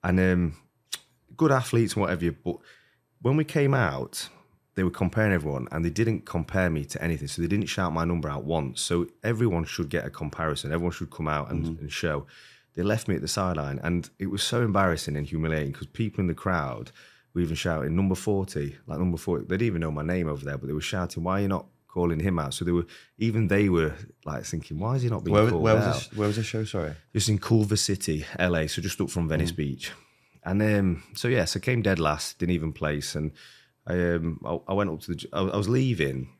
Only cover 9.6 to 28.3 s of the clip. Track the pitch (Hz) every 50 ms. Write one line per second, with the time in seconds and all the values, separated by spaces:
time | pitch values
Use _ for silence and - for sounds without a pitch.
9.6 | 82 - - - 90 71 - 82 - 71 - - 78 73 - - 82 80 76 71
10.6 | - 71 76 85 85 87 85 - 85 76 - - 80 76 76 73 73 - - 85
11.6 | 80 82 80 80 73 73 - - - 85 76 71 71 - - - - - - -
12.6 | _ _ _ - 87 101 104 113 - - 98 78 - - - - 95 92 90 78
13.6 | 73 71 69 69 - 80 87 87 85 - _ _ 95 95 - 101 - - - 123
14.6 | 123 113 98 101 98 92 85 78 - - 73 73 73 73 - 80 78 80 80 78
15.6 | 73 69 69 - - - _ - 117 107 - - 98 87 82 - - 98 92 85
16.6 | 73 67 62 55 - - - - - - - _ _ _ _ 87 87 80 82 78
17.6 | - 90 82 78 67 71 80 87 98 95 95 90 - - 104 98 95 95 - 78
18.6 | 73 71 69 - _ - 78 73 90 92 85 80 - - 87 73 - - - 98
19.6 | 117 117 98 85 82 80 76 73 73 80 90 92 87 78 76 69 69 71 71 69
20.6 | 64 67 73 76 76 - - 95 90 85 - - 82 90 95 98 101 98 98 85
21.6 | - - _ _ _ _ - 87 87 85 82 78 78 98 90 82 76 69 64 -
22.6 | 85 85 87 87 87 - - - - _ _ _ 110 113 107 113 110 90 98 101
23.6 | 104 101 90 85 80 78 73 73 - - - _ _ 76 76 64 - - - 82
24.6 | - - 76 76 92 110 127 135 123 123 110 101 - 85 90 104 107 110 95 82
25.6 | 113 113 110 107 104 98 76 69 - - - 107 104 104 104 110 113 - - 113
26.6 | 110 107 - 101 82 78 76 80 - _ _ 113 98 110 107 90 - - 127 113
27.6 | 110 101 107 104 - - 101 90 - - 80 76 76 -